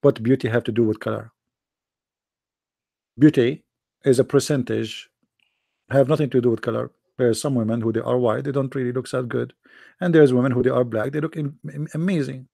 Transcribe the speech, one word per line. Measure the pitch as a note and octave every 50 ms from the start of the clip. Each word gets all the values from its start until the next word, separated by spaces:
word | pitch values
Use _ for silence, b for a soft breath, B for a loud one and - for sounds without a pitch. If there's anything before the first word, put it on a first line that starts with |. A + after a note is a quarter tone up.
What | - C#3+ C3+ - A2+
beauty | A#2 C3 C3+ - A#2
have | A2+ A#2+ -
to | - A2+
do | A2+ A#2
with | A2 G#2+ -
color? | - A#2 G#2+ G#2+ A2 A2+ _ _ _ _ _ _ _ _ _ _ _ _ _ _ _ _ _ _ _ _ _ _ _ _ _ _ _ _ _ _ _ _ _ _ _ _ _ -
Beauty | C3 D#3 D3 - A#2+ A#2+ D3 - _ _ _ _ _ _ _ _ _
is | C#3 B2+ A#2+
a | B2+
percentage, | B2+ - C#3+ - - D3+ C#3 A#2 - A2+ A2 A2+ G#2+ - - - _ _ _ _ _ _ _ _ _ _ _ _ _ _ _ _ _
have | B2 C#3 C3+ B2
nothing | D#3 D3 D3+ B2+
to | A#2+ C3
do | A#2+ B2
with | A2+ G#2+ -
color. | A#2+ A2 A#2 A#2 B2 _ _ _ _ _ -
There | B2+ A#2+
are | A2+
some | G#2+ - D3 C3+
women | B2 A2+ G#2+ A2+ A#2+ A2
who | A2+ A2
they | A2+
are | A#2+ A#2 A#2+
white, | B2+ B2 A#2 G#2+ B2 C3+
they | C#3+ C3+
don't | C#3 C3+ C3 -
really | C#3 B2+ B2 B2
look | C3 B2 -
that | - B2+ B2+ A#2
good. | B2 B2 A#2+ B2+ - _ b b b b b b b b
And | F#3 F3+ E3
there's | D#3+ D3+ C3+ B2
women | B2 B2 C#3 B2
who | B2 A#2
they | B2+
are | C3 B2 B2+
black, | A#2+ A2+ A2 G#2+ C3 C#3
they | D3+
look | D3 D#3 D#3
am-, | D#3+ D3+ C#3 D3 _ _ D3 D3
am-, | C#3+ D3+ - -
amazing. | D3+ E3 F#3 G3 E3 C#3 C#3 C#3 C3 C3 _